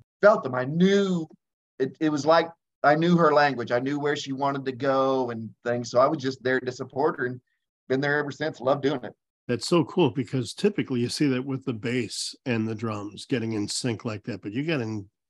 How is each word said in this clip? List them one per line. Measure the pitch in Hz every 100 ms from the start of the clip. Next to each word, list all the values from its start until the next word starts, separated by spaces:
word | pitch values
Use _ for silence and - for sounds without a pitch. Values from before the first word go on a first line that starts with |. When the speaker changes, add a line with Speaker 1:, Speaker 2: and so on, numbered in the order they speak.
| _ _
Speaker 1:
felt | 202 214
them. | 131
I | 127 127
knew | 160 190 202 196 175 156 - _ _ _ _
it, | 135 -
it | 156
was | 151
like | 147 165 165 - _ _
I | 143
knew | 156 170 170
her | 160
language. | 147 147 120 110
I | 123
knew | 131 143
where | 147 147
she | 139
wanted | 135 139 139 135
to |
go | 123 139 135 135 131 123
and | 113 110 -
things. | 120 120 117
So | 123
I | 139
was | 156
just | 127 131
there | 131 131
to | 127
support | 123 127 135 156 170
her | 123
and | 127 _ _ _ _ _
been | 135
there | 143 147
ever | 147
since. | - 156 147
Love | 127 143
doing | 135 139
it. | 107 - _ _ -
Speaker 2:
That's | 120 -
so | 175
cool | 147 - 151
because | 123 117 135 113
typically | - - - 120 127
you | 120
see | - 147
that | 127
with | 139 131
the | -
bass | 113 117 127 104 - - - -
and | 113 110
the |
drums | 107 117 104 101 98 -
getting | 127 113
in | 110 104
sync | - 131 110
like | 120 104
that, | - 98
but | 104
you | 110
got | 151 156
in, | 110 107 95 _